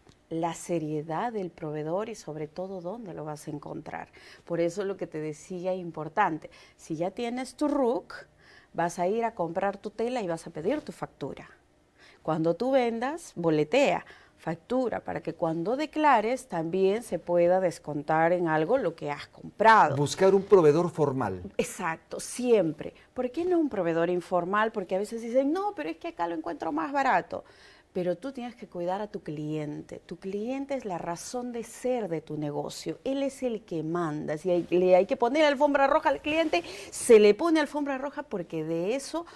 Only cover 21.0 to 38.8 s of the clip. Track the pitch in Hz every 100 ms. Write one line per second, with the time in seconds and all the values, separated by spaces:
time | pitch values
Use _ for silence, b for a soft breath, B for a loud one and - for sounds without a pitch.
21 | 143 131 107 92 98 - - - 180 160
22 | - - - - 247 220 165 151 - b
23 | b - 247 285 349 339 294 220 170 165
24 | 170 180 - 180 175 208 220 220 185 190
25 | 208 233 233 247 277 359 403 403 320 320
26 | 339 330 339 339 339 294 320 302 311 285
27 | 269 190 - - - B B B B 190
28 | 175 175 269 269 240 - 202 180 175 190
29 | 208 185 - 151 151 151 147 151 - -
30 | - 175 196 202 226 269 277 277 226 170
31 | 170 170 - 247 247 233 220 - 247 254
32 | 196 165 156 151 151 147 147 - - 156
33 | - 277 269 269 254 220 - 165 156 175
34 | 165 151 147 156 185 175 165 175 185 180
35 | 196 269 233 294 302 262 294 277 269 302
36 | 311 277 302 320 320 349 B B B -
37 | - 220 208 208 330 320 294 294 285 262
38 | 277 294 285 196 170 165 156 165